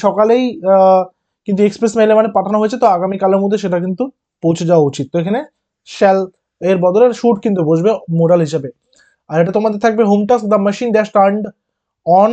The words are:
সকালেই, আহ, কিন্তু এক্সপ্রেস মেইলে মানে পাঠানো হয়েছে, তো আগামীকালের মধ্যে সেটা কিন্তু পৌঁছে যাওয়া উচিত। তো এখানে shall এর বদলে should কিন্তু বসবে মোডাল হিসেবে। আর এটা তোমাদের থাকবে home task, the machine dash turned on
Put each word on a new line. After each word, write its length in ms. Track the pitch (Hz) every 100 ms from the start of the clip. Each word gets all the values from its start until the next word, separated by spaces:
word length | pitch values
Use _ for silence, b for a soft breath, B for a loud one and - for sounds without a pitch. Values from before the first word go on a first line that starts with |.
| 208
সকালেই, 380 | 185 214 240 254 - 185
আহ, 300 | 196 190 185 185 _ _ _ -
কিন্তু 140 | 196 208
এক্সপ্রেস 240 | 208 226 226
মেইলে 160 | 214 214
মানে 100 | 220 202
পাঠানো 200 | 190 214
হয়েছে, 180 | 214 240
তো 40 | 233 180
আগামীকালের 440 | 190 196 190 196
মধ্যে 160 | 196 202
সেটা 140 | 202 175
কিন্তু 200 | 180 185 262 - _ _
পৌঁছে 200 | 165 165 170
যাওয়া 140 | 170 143
উচিত। 160 | 139 135
তো 40 | 170
এখানে 180 | 170 226 302 _ _ _ - -
shall 240 | 202 190 185 _ _ _ 170
এর 60 | 190
বদলে 200 | 180 196 247 226
should 180 | 240 233
কিন্তু 160 | 226 185 156
বসবে 200 | 165 190 208 - 165
মোডাল 220 | 165 175 156
হিসেবে। 220 | 151 135 - _ _ _ _ -
আর 60 | 156
এটা 100 | 175 208
তোমাদের 200 | 214 208
থাকবে 180 | 226 214 214
home 140 | 202 208
task, 140 | 247 214
the 80 | 214 202
machine 220 | 202 240 214
dash 140 | 214 202
turned 260 | 196 214 202 - _ _ _ _ - 180
on 120 | 214